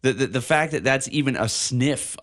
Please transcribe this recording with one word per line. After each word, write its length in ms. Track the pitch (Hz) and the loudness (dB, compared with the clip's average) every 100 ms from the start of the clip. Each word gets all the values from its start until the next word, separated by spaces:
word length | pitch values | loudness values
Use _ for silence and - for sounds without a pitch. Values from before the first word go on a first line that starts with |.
The, 120 | 131 | 0
the, 140 | 120 131 | 0 0
the 140 | 123 | -2
fact 300 | 120 156 156 | 2 2 2
that 100 | 151 | 0
that's 240 | 117 135 - | 2 0 0
even 260 | 156 139 123 | 0 0 0
a 100 | 110 | -2
sniff 680 | - - 127 135 135 - - | -2 -2 0 2 0 -4 -2